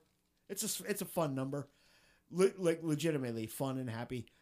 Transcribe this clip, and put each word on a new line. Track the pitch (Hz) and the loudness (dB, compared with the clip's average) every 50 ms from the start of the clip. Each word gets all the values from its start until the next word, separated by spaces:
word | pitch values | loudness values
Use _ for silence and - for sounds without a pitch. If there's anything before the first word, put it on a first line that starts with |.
| _ _ _ _ _ _ _ _ _ - | _ _ _ _ _ _ _ _ _ -8
It's | 202 - | -6 -4
a | 220 | -2
s-, | 190 - - 185 208 | -2 -4 -4 -2 -4
it's | 202 - | -2 -2
a | 185 | -4
fun | - - 180 160 143 135 | -2 0 0 0 2 0
number. | 131 135 139 143 143 131 - _ _ _ _ - _ _ _ _ _ _ - | 0 -2 -2 -2 -4 -6 -8 _ _ _ _ -20 _ _ _ _ _ _ -2
Le-, | 170 175 190 - - 185 | 4 6 6 6 4 4
like, | 180 165 165 160 | 2 2 2 2
legitimately | 160 160 151 139 156 165 151 135 127 120 113 113 110 | 2 0 2 2 2 2 2 2 0 -2 -2 -2 -4
fun | 107 - - 139 135 131 131 | -4 -4 -2 -2 -2 -2 -2
and | 127 120 | -4 -4
happy. | 113 113 123 - 127 120 - - _ _ | -4 -4 -6 -4 -6 -6 -6 -8 _ _